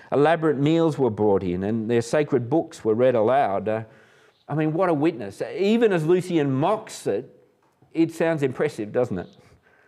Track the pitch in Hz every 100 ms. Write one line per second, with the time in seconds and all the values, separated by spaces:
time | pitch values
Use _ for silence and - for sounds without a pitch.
0 | - 123 151 170 160 131 143 165 165 139
1 | 123 101 107 98 92 90 98 113 110 117
2 | 113 156 147 127 120 156 160 - 117 110
3 | 127 127 107 131 113 98 98 110 113 -
4 | - _ _ _ - 147 156 160 185 156
5 | 160 156 101 98 117 135 196 226 233 180
6 | 156 185 175 170 143 131 165 214 - -
7 | 135 104 135 - _ _ _ _ _ 151
8 | 165 - 165 165 139 120 160 - 104 123
9 | 123 92 87 - _ _ _ _